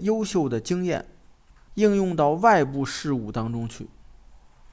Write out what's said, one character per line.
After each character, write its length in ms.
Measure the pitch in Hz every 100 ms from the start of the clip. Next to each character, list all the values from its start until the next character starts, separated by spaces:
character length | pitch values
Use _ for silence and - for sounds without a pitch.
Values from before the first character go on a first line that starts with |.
优 240 | 190 220
秀 240 | 202 185 139
的 100 | 113
经 280 | - 180 180
验 200 | 135 - - - - _ - -
应 200 | - 208
用 220 | 202 190 165
到 140 | 147
外 340 | 160 226 190
部 180 | 135 139
事 300 | 135 - 151
务 180 | 131 107
当 220 | 117 113
中 160 | 117 117
去。 220 | - 110 - - - - - - _ -